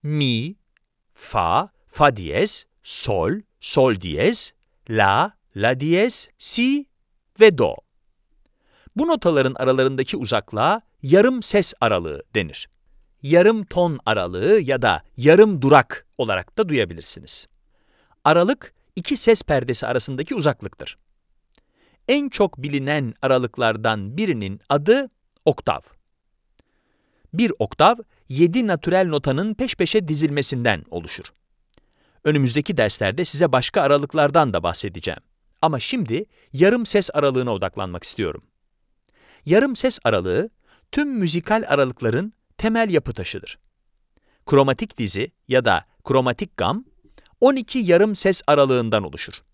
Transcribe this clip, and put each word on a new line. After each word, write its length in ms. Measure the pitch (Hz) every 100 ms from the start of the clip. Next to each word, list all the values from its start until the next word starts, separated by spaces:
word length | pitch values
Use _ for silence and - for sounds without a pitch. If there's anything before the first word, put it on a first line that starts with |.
mi, 520 | 147 151 139 117 139 202 _ _ _ _ _
fa, 560 | _ - 113 85 98 196 _ _
fa 300 | - 147 113
diyez, 500 | 87 90 208 - - _
sol, 500 | - - - 98 85 190 - _
sol 400 | - - 131 101
diyez, 520 | 87 73 143 233 - _ _ _ -
la, 420 | 110 98 101 185 _ _ 98
la 240 | 107 131
diyez, 480 | 147 170 233 - - _
si 480 | - - 247 285 277 _ _ _ _ _
ve 180 | 214 151
do. 160 | 98 - _ _ _ _ _ _ _ _ _ _ _ -
Bu 100 | 320
notaların 480 | 302 180 151 131
aralarındaki 600 | 131 131 131 131 131 135 -
uzaklığa 640 | 123 113 - 107 131 214 _ _
yarım 400 | 135 175 233 254
ses 320 | - 202 185 -
aralığı 420 | 117 95 82 71 -
denir. 340 | 110 85 - - _ _ _ _ _
Yarım 420 | 139 170 196 226
ton 340 | 202 180 175 139 -
aralığı 540 | 107 90 90 123 214
ya 220 | 139 131
da 200 | 120 82 _ -
yarım 460 | 127 170 214 175
durak 440 | 135 143 - - _ -
olarak 400 | 120 95 87 -
da 100 | 202
duyabilirsiniz. 760 | 143 95 85 - - - - - _ _ _ _ _ _ _
Aralık 500 | - 160 180 285 - _ _ -
iki 200 | - 285
ses 260 | - 226
perdesi 440 | - 143 127 120 113
arasındaki 480 | 127 131 131 156
uzaklıktır. 640 | 240 147 135 98 _ - - _ _ _ _ _ _ _ _ _ _ -
En 200 | 277 285
çok 300 | - 196 -
bilinen 560 | 143 143 135 151 123 -
aralıklardan 960 | 135 131 123 - 117 110 113 107 98 139
birinin 440 | 214 127 98 101 _
adı 400 | 143 151 254 269 _ _ _
oktav. 360 | - 135 - 69 _ _ _ _ _ _ _ _ _ _ _ _ _ _ _
Bir 180 | 165 233 -
oktav, 380 | 104 - 165 240 - _ _
yedi 380 | 131 170 202 220
natürel 400 | 170 - 180 185
notanın 480 | 151 143 135 202
peş 200 | 208 254
peşe 340 | - 175 214 170
dizilmesinden 760 | 151 156 143 135 127 120 95 -
oluşur. 340 | 85 80 - - _ _ _ _ _ _ _ _ _
Önümüzdeki 520 | 151 151 131 127 151 160
derslerde 480 | 107 - 101 95
size 280 | - 139 170
başka 300 | 127 120 -
aralıklardan 720 | 139 143 143 160 147 151 143
da 100 | 92
bahsedeceğim. 580 | 85 82 104 90 87 82 _ _ _ _
Ama 180 | 160 143
şimdi 440 | - 262 147 120 214 _ _
yarım 340 | 135 180 240 220
ses 240 | 202 -
aralığına 380 | 147 143 127 123
odaklanmak 520 | 101 95 - 95 87
istiyorum. 380 | - - 92 73 _ _ _ _ _ _ _ _ _ _ -
Yarım 300 | 185 277 233
ses 220 | - -
aralığı, 460 | - 104 92 92 214 _ _ _ _
tüm 160 | - 294
müzikal 560 | 254 180 165 - 220 226
aralıkların 640 | 143 131 120 120 123 202 _ _ _
temel 320 | 220 226 220
yapı 220 | 165 -
taşıdır. 460 | 117 90 101 - - _ _ _ _ _ _ _ _ -
Kromatik 520 | 139 139 131 226 -
dizi 340 | 107 98 131 _ _
ya 160 | 127
da 200 | 117 87 - _
kromatik 520 | - 131 127 120 196 -
gam, 280 | 90 185 262 _ _ _ _ _
on 140 | 254 269
iki 220 | 226 262
yarım 360 | 196 175 214
ses 280 | 202 196 185 -
aralığından 560 | 147 139 127 113 110
oluşur. 320 | 90 73 - - _